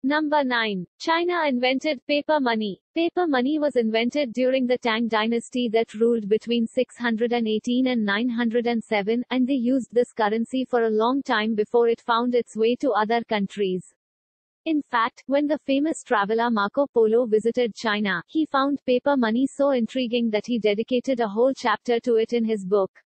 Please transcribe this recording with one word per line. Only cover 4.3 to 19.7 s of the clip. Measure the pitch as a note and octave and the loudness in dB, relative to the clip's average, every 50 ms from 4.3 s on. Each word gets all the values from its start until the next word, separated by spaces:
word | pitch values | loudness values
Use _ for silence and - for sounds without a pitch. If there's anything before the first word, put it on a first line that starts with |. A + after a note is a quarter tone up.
| G#3 | -2
during | A#3+ B3+ B3+ C4 C4+ B3+ | 0 0 2 2 0 0
the | A#3+ B3+ | 0 -2
Tang | B3 - A#3+ A3 A3 A#3+ A3 | 0 0 -2 -2 0 -2 0
dynasty | A3+ G#3+ G#3+ A3+ A#3 A#3 - - - B3 B3 A#3 G#3 | 0 0 0 0 0 -2 -4 -4 -4 -4 -4 0 0
that | A3+ A3+ _ - | 0 0 _ -2
ruled | G#3+ A3+ A#3 A#3+ A#3 G#3 F#3+ | 0 2 2 2 0 0 0
between | G#3+ A3 - A3+ A#3+ A#3+ A3+ | 0 -2 0 -2 -2 0 0
six | A3+ - C4 B3 _ - - | -2 -2 -4 -4 _ -6 -6
hundred | A#3+ A#3+ A3+ G#3+ A#3 A#3 A#3 | -4 -2 -2 0 0 0 0
and | A#3+ A3+ G#3+ | 0 0 0
eighteen | G#3+ G#3+ _ B3 B3 B3 C4 | -2 -2 _ -2 0 0 2
and | B3+ B3+ A#3 G#3+ | 0 0 0 0
nine | G3+ G3 G#3 A#3 B3+ | 0 0 0 0 -2
hundred | A#3 A3+ A#3+ A#3 A3 A#3+ A3+ | -2 0 -2 0 0 0 0
and | A#3 A#3+ A3+ - | 0 -2 -2 -2
seven, | - A3 G#3 G3 G3+ A3+ A#3+ B3 _ | -2 -2 -2 0 0 -2 -2 -2 _
and | A#3+ C4 B3+ A#3+ | 0 0 0 0
they | C#4+ | 0
used | C4+ A3+ A#3+ C4 C4+ A3 - - | 0 0 0 0 0 -2 -2 0
this | A#3 B3 - - | 0 0 0 0
currency | - A3 G3+ G#3+ A3+ A#3 - - C4 B3+ | -2 0 0 0 0 -2 -2 -2 -4 -4
for | - - A#3+ A3+ | 0 0 0 0
a | A3+ | 2
long | G#3+ G#3+ A3 A#3 C4 C#4+ C4 | 2 2 2 2 0 -2 -2
time | - B3 G#3+ G#3+ A3 A3+ | -2 -2 0 0 0 0
before | G#3 G#3+ _ - A#3+ A#3 A#3 | -2 -2 _ 2 2 4 4
it | A#3 - - | 2 -2 0
found | - A#3 A3+ A#3+ B3 A#3+ | -2 0 0 0 2 0
its | A#3+ A#3 - - | 0 -2 -2 -2
way | G#3+ A3 A3+ B3 - | 0 0 0 2 0
to | - C#4 | 0 0
other | G#3+ G3+ G#3+ G#3 A#3 A#3 A3+ | 0 0 0 2 0 -2 0
countries. | _ A3+ G#3 G3 F#3+ - G3+ G#3 F#3+ F#3 F3+ - - _ _ _ _ _ _ _ _ _ _ _ _ _ _ _ D#4+ | _ -2 -2 -2 -4 -2 -4 -2 -2 -2 -4 -6 -10 _ _ _ _ _ _ _ _ _ _ _ _ _ _ _ -2
In | D#4+ D4+ - _ | -2 -2 -2 _
fact, | - A#3 A3+ B3 _ - - - | -2 0 0 -2 _ -10 -6 -2
when | C4 C#4+ D4 | 0 0 0
the | C#4+ D4+ C#4 _ | 0 -2 -4 _
famous | - C4+ C#4 C#4+ D#4+ D#4 - - | -2 0 0 0 0 -2 -6 -4
traveler | - B3 G#3+ G3+ G3 A3 A3+ A3+ A#3+ | -2 0 0 0 0 0 0 0 0
Marco | A#3 G#3 G3+ G#3 _ C#4 C#4+ C4+ _ | 0 0 -2 -2 _ -2 -2 0 _
Polo | A#3+ A3+ G#3+ A3 A#3 B3+ | 2 2 4 4 2 2
visited | A3+ G#3 A3 G#3 A#3 A#3 - B3 A#3 G3 | 2 0 2 2 0 0 0 -2 -2 -4
China, | - - A3+ G#3 G#3 G#3+ G3 F#3 E3+ - | -6 -4 -2 -2 0 0 -2 -2 -4 -6
he | _ - D#4 D#4 | _ -4 -4 -4
found | - - C#4 C4+ C#4 D4 - _ | 0 0 0 0 0 -2 -4 _
paper | - B3+ B3 _ C#4+ C#4+ | 0 0 0 _ 0 2
money | C4+ A#3+ A3 A3 A#3+ C4+ | 2 2 0 0 0 -2
so | C4+ - - C#4 C#4+ | -2 -2 0 0 2